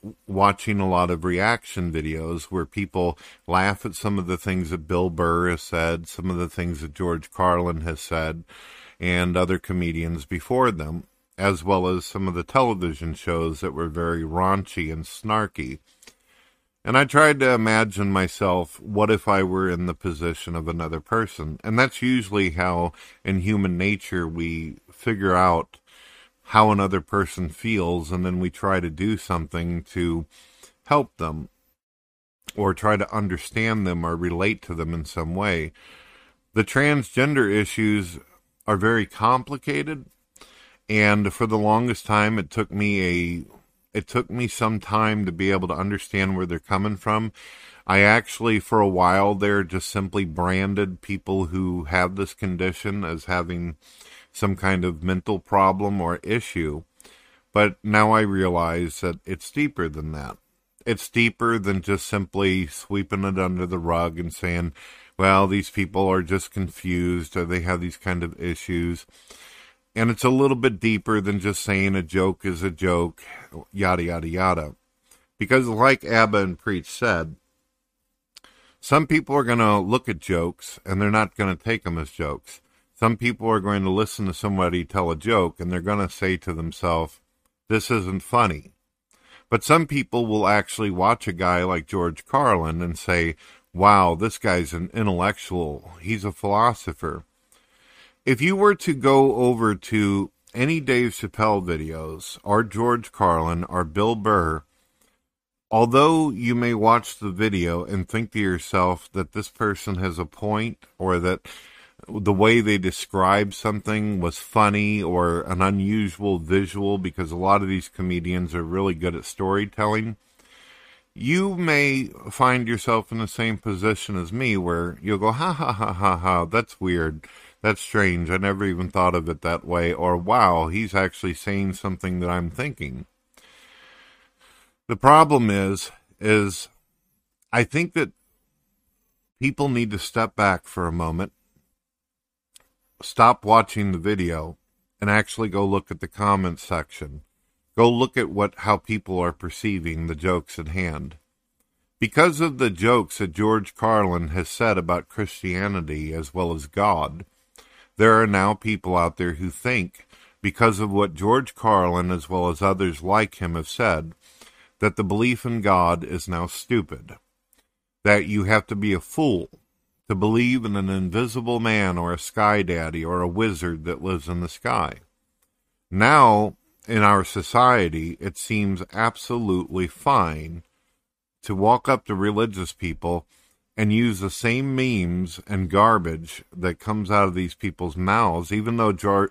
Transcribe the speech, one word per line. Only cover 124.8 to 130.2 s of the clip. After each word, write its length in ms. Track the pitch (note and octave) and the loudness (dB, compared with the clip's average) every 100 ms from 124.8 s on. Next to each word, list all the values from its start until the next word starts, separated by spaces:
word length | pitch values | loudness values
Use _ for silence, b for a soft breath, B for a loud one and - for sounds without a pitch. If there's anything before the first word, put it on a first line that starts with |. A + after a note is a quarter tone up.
| F2 - | -2 -4
you'll 180 | F#2+ G2+ | -2 0
go, 140 | G#2+ | 0
"Ha, 200 | A#2 F3 | 0 -2
ha, 200 | D#3 C#3 | -2 -2
ha, 200 | G#2 G#2 | -2 -4
ha, 240 | F2+ G2 F2 | 0 2 2
ha, 280 | F#2 F2+ | 2 2
that's 360 | E2+ A2 A2+ - | 2 0 -2 -4
weird. 460 | F#2+ F2 D#2+ D#2 - B B B | -2 0 0 -4 -14 B B B
That's 180 | G#2+ G2 | -2 -2
strange. 500 | - A2 G2 F2 E2 | -2 2 2 2 0
I 60 | F#2 | 0
never 280 | G2 G2 | 0 0
even 260 | G2+ F2 F2+ | -2 -2 -2
thought 240 | G2 F2+ | 2 2
of 140 | F2 D#2+ | 2 -2
it 140 | D#2 | -4
that 220 | E2+ E2+ | -2 -4
way." 280 | - F2 E2+ | -2 0 0
Or, 240 | F2 F2+ | 0 0
"Wow, 520 | F2 | 0